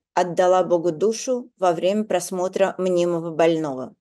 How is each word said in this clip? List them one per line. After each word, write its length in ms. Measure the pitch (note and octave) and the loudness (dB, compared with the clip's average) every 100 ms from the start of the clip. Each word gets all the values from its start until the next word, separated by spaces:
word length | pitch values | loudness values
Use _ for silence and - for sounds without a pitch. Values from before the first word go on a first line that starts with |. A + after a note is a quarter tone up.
| _ | _
отдала 480 | - F3+ E3 F3+ F#3 | -2 -2 2 4 4
Богу 300 | E3+ F3 E3 | 2 0 0
душу 580 | D3+ G3+ A3 - B3 B3 - | 0 -2 -2 -4 -6 -6 -2
во 140 | F#3 | 0
время 320 | E3+ F#3 G#3 | 0 0 0
просмотра 720 | G#3 F3+ E3+ F#3 F#3 F#3+ F#3+ - | 0 -2 -2 -4 -2 0 0 0
мнимого 520 | F#3 F3+ F3 E3+ E3+ | 0 2 2 0 -4
больного. 640 | D#3 E3 D#3+ D3+ C3 C3 - | 2 2 2 -2 -6 -10 -14